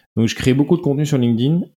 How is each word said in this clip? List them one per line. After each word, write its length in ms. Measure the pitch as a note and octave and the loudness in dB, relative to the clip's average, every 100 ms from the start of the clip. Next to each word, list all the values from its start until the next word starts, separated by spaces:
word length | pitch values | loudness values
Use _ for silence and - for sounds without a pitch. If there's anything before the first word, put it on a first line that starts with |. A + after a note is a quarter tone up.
| _ - | _ -2
Donc, 100 | A2+ | -2
je 80 | |
crée 200 | - C3+ | 0 0
beaucoup 220 | B2+ D3 E3+ | 2 2 0
de 40 | |
contenu 260 | C#3+ C#3 D3+ | 0 -2 -2
sur 120 | C#3 | 0
LinkedIn. 420 | A#2+ A2+ C3 E3+ - | 0 0 0 -2 -4